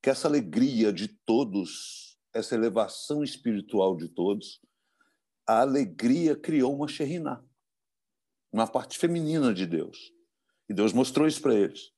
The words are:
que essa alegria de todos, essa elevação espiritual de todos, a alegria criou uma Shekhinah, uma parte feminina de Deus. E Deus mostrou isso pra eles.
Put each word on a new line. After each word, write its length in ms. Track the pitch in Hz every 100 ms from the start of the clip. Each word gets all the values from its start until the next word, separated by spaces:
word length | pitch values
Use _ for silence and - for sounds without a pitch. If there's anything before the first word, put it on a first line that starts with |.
que 80 | 131
essa 180 | 135 147
alegria 640 | 147 101 78 131 120 110
de 140 | 90 104
todos, 1080 | - - 113 135 98 87 - - - - _ _
essa 200 | 113 107
elevação 720 | 120 113 101 107 - - 147
espiritual 720 | 143 - 123 104 95 107 95 87
de 120 | 82
todos, 520 | - 87 104 - - _ _ _ _ _ _ _ _ -
a 140 | 110
alegria 760 | 135 131 110 78 120 143 165 147
criou 400 | - 156 127 139
uma 120 | 147
Shekhinah, 560 | - 160 180 151 127 _ _ _ _ _ _ _ _ _ _ _
uma 160 | 104 113
parte 300 | 131 123 -
feminina 560 | 170 170 156 160 131
de 120 | 92 92
Deus. 480 | 82 - - - _ _ _ _ _ _
E 40 |
Deus 200 | 98 107
mostrou 340 | 117 127 - 156
isso 140 | 151
pra 140 | 143 110
eles. 360 | 98 - -